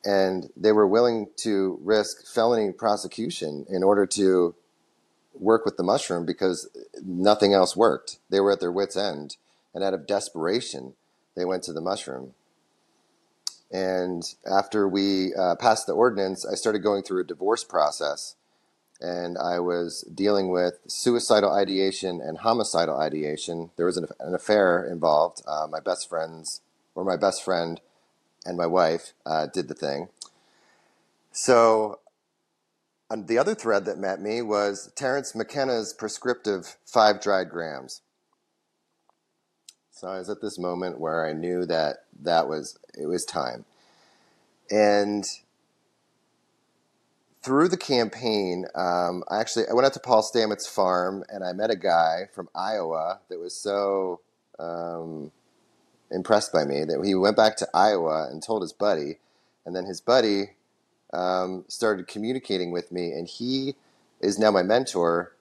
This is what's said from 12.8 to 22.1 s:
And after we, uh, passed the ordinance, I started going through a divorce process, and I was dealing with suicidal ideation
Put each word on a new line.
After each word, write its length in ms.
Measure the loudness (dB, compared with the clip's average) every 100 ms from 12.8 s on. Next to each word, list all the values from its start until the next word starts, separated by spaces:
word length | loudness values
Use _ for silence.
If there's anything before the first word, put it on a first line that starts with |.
| _ _ _ _ _ _ -14 -14 _
And 500 | -4 -2 -2 -2 -6 -10 -14 0
after 400 | 0 2 0 2
we, 460 | 2 2 2 0
uh, 220 | 0 0 2
passed 300 | 2 2 0
the 80 |
ordinance, 500 | 2 2 2 -2 -4
I 100 | -6
started 260 | -2 -2 0
going 220 | 0 0
through 200 | -2 -4
a 40 | -4
divorce 380 | -4 -2 -2
process, 680 | 0 0 0 0 -6 -6 -12 -18 _ _ _ _ _ _
and 380 | -8 -6 -6 -4
I 220 | -4 -2
was 420 | -2 -2 -4 -8 -14
dealing 380 | -2 2 2 2
with 300 | 0 0 -2 -12
suicidal 640 | -2 2 2 4 4 6
ideation 680 | 2 2 2 0 0 -6